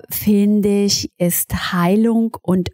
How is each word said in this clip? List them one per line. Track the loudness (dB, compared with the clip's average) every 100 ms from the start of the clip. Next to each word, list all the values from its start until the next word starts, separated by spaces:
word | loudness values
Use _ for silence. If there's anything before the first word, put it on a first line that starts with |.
| -10
finde | -4 0 2 4 2 2 2
ich, | 0 -2 -6 -4
ist | -2 -2 -4 -6 -4
Heilung | 0 2 2 2 2 -2 -4
und | -2 -2 -2